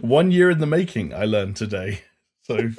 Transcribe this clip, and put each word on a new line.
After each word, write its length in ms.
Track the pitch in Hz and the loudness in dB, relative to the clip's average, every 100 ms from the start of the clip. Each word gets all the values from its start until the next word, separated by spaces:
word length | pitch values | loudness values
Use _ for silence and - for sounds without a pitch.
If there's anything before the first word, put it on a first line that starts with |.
One 280 | 117 139 185 | 0 2 4
year 200 | 180 180 | 4 4
in 80 | 165 | 4
the 60 | 151 | 0
making, 480 | 160 180 117 80 | 0 -2 -4 -6
I 100 | 65 | -4
learned 320 | 107 107 98 98 | -2 0 -2 -6
today. 460 | 107 98 95 95 - _ _ _ | -6 -6 -6 -8 -12 _ _ _
So 280 | - 113 117 | -6 -2 -2